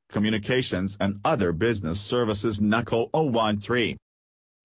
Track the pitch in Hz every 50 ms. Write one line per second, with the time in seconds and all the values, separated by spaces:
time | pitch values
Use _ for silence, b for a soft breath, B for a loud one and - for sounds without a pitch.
0 | _ _ - 107 104 107 110 107 104 - 127 131 127 - 104 90 95 98 - -
1 | 98 101 104 101 - 151 160 120 92 87 85 80 110 117 113 101 104 - 95 101
2 | - - 123 123 120 107 104 101 - 117 104 101 107 104 110 117 113 - 120 113
3 | 117 - - 156 160 139 113 113 110 107 104 104 - - 123 123 110 85 - -
4 | - _ _ _ _ _ _ _ _ _ _ _